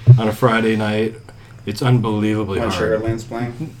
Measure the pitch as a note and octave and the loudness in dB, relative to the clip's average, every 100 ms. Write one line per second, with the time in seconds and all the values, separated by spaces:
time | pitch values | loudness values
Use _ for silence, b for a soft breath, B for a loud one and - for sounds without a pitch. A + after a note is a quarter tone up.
0 | - B2 A2 G#2 B2+ A2 A2+ A2 G#2+ G#2+ | 6 6 4 0 2 2 0 0 0 -2
1 | A2 - - - b b - G#2 B2+ B2 | -2 -6 -18 -20 b b -10 -4 2 2
2 | A2 G#2+ G#2+ G#2+ G2+ F#2+ A2+ G2+ A2 A2 | 2 0 0 0 -2 -2 -2 -2 0 0
3 | A2 A2+ - A#2 A#2+ A#2+ D#3+ - | -2 -4 -6 -8 -8 -8 -12 -10